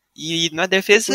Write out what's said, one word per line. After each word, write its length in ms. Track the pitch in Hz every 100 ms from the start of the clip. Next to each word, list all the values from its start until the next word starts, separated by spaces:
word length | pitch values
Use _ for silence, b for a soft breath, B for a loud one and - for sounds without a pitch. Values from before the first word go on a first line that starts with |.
| _
E 360 | - 156 165 165
na 140 | 160 185
defesa, 400 | 190 196 214 220